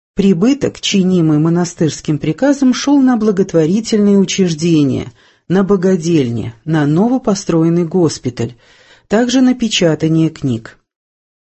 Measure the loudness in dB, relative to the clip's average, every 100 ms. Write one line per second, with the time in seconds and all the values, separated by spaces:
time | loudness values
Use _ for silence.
0 | _ -2 0 2 2 0 -2 -6 -2 0
1 | 2 2 2 2 2 0 -2 -2 -4 -4
2 | -6 -4 -4 -2 0 2 0 0 0 2
3 | 2 2 0 0 0 0 0 0 -2 0
4 | 2 2 2 0 -2 0 0 2 2 -2
5 | -6 _ _ _ -2 0 2 0 2 0
6 | 0 0 0 -4 -8 -10 -4 0 0 2
7 | 0 0 -2 -4 -2 0 2 0 0 0
8 | 0 -2 -8 -6 -8 -10 _ _ _ _
9 | -4 -2 0 2 2 0 -2 0 0 0
10 | 0 2 0 -2 -6 -6 -8 -20 _ _
11 | _ _ _ _